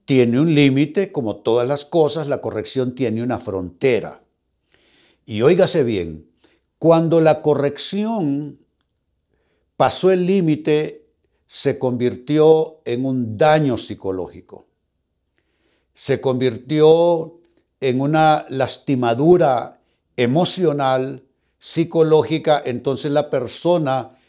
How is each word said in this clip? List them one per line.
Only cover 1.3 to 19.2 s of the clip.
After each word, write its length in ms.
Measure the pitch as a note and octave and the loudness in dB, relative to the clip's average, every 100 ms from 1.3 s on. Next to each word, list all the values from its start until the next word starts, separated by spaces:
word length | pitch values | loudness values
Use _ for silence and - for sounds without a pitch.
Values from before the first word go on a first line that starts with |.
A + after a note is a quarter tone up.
| G2+ | -6
todas 320 | - A#2 B2 | -2 0 0
las 160 | C#3+ | -4
cosas, 440 | - E3+ D3+ D#3+ C#3+ | -2 0 0 0 -6
la 120 | C3+ | -6
corrección 560 | A2+ G#2+ - C3 B2+ B2 | -6 -8 -8 -6 -6 -4
tiene 260 | B2 A2 | -4 -4
una 160 | B2 A#2 | -6 -6
frontera. 880 | - F#2+ F2+ - C3+ A2+ D2 - _ _ _ _ _ _ _ _ _ _ - | -6 -8 -8 -2 0 0 -4 -16 _ _ _ _ _ _ _ _ _ _ -10
Y 160 | G#2+ | 0
óigase 420 | B2+ F3+ F3+ E3+ | 2 4 2 0
bien, 460 | A#2+ G#2 E2+ D#2 - _ _ _ _ _ | -2 -2 -6 -10 -20 _ _ _ _ _
cuando 420 | E3 E3 E3 E3 | 2 2 4 2
la 220 | D#3 D3+ | 4 2
corrección 1160 | D3+ C3+ C#3 C#3+ - G3 G#3+ A3+ D3+ C#3 D3 C#3 _ _ _ _ _ _ _ _ _ _ _ _ | 0 0 -2 -4 -8 -6 -4 -4 -4 -4 -8 -14 _ _ _ _ _ _ _ _ _ _ _ _
pasó 340 | C3 - F#3 | 0 2 0
el 160 | F#3 F3+ | 2 2
límite, 800 | G3 E3 D3+ D#3 D3+ D3+ - _ _ _ _ _ | 0 0 0 0 -2 -2 -10 _ _ _ _ _
se 320 | - C#3+ C3 | -6 -4 -2
convirtió 1000 | B2+ B2 B2 B2 B2 D3+ D3+ D#3+ D#3+ - - | -4 -2 -4 -4 -4 2 4 4 2 -8 -8
en 200 | A#2+ C3+ | -6 -4
un 320 | C3 A#2 G#2 | -4 -6 0
daño 400 | D3+ D#3 C#3+ A2+ | 2 4 2 -2
psicológico. 880 | - G2+ F#2+ F#2 E2+ F#2+ _ - _ _ _ _ _ _ _ _ _ _ _ _ _ | -8 -10 -8 -6 -8 -14 _ -20 _ _ _ _ _ _ _ _ _ _ _ _ _
Se 280 | _ - C3 | _ -4 -2
convirtió 1120 | C#3+ B2+ B2+ A2 - D3+ D#3 E3 E3+ E3+ D#3+ - _ _ _ _ | 0 0 -2 -4 -6 4 6 6 4 0 -4 -14 _ _ _ _
en 200 | C3+ B2+ | -2 -2
una 440 | C#3 D#3 D#3 D3+ - | 0 2 4 2 -2
lastimadura 1300 | C3+ B2 - - C3+ A#2+ A#2 | -4 -4 -6 -4 -2 0 2